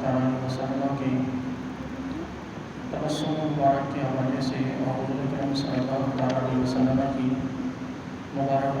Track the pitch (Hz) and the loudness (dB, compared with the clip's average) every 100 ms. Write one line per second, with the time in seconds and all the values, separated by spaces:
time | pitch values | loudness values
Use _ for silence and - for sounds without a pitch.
0 | 131 127 127 127 127 131 131 131 135 135 | 2 4 2 2 -2 -2 -2 0 0 0
1 | 131 127 127 - - - - - - 262 | 2 2 2 -2 -4 -4 -6 -6 -6 -6
2 | 262 294 339 - - - - - - 147 | -6 -6 -6 -8 -10 -10 -10 -8 -6 -2
3 | 151 151 151 156 151 147 139 139 143 143 | -2 0 0 0 0 4 4 4 0 -2
4 | 131 127 131 131 127 131 131 131 135 131 | 0 0 0 0 0 0 0 0 -2 -2
5 | 131 131 139 139 139 139 131 131 127 135 | -2 -2 -2 0 0 0 0 0 0 0
6 | 131 127 127 131 127 127 123 131 127 131 | 0 2 2 2 2 2 2 4 4 4
7 | 139 127 127 131 131 - - - 127 127 | 2 2 2 0 0 -2 -4 -4 -8 -8
8 | - - - 139 139 135 139 135 | -10 -10 -6 -2 2 2 2 0